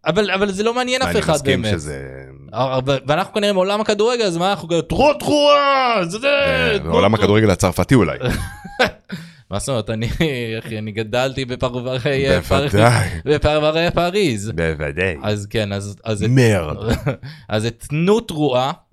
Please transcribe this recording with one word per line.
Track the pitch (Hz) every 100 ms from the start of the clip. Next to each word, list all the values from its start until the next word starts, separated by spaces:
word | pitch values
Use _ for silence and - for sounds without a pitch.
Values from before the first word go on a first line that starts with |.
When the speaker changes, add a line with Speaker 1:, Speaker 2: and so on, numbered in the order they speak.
Speaker 1:
אבל, | 156 175 202
אבל | 190 202
זה | 190
לא | 220
מעניין | 240 247 254
אף | 262
Speaker 2:
אני | 214
Speaker 1:
אחד | 165
Speaker 2:
מסכים | 151 139 92
Speaker 1:
באמת. | 107
Speaker 2:
שזה | 90 73 69 67 67 67 67 69
Speaker 1:
אבל, | 107 131 131 131 135 135
ואנחנו | 156 196
כנראה | 220 208
מעולם | 196 185 208
הכדורגל, | 220 208 220 247
אז | 208 165
מה | 185
אנחנו | 202 165
כזה, | 170
"תרועה, | 156 170 285 294
תרועה!" | - 294 285 285 277 269 254 220
זה, | 170 208
זה, | 277
Speaker 2:
אה, | 285 277 - 508 -
Speaker 1:
תנו | 76
Speaker 2:
מעולם | 85 98
Speaker 1:
תרועה. | 110
Speaker 2:
הכדורגל | 98 104 107
הצרפתי | 90 95 85 87
אולי. | 131 85 -
Speaker 1:
<laughs> | 127 - - - - - 240 - _ 165 165 - _
מה | 98
זאת | -
אומרת? | 123 104
אני, | 110 117 - 160 127 117 113
אחי, | 113 110
אני | 110
גדלתי | 104 107 120 131 131
בפרברי, | 127 123 127 123 123 131 127 135 135
אה, | 87
פר-, | - - 143
Speaker 2:
בוודאי. | 101 117 113 90 82
Speaker 1:
בפרברי | 127 147 151 151 151 156 170
פריז. | 170 175 196 180 107 104
Speaker 2:
בוודאי. | 82 82 76 76 73 95 76
Speaker 1:
אז | 104 104
כן, | 101 113 101
אז, | 101 101 101
אז | 113 104
את | 113
Speaker 2:
מרד. | 131 117 98 76 69 110 - 147
Speaker 1:
<laughs> | 117 135 - -
אז | 107
את | 113 - -
תנו | 151 175 220
תרועה. | 233 156 147 123 135 170 _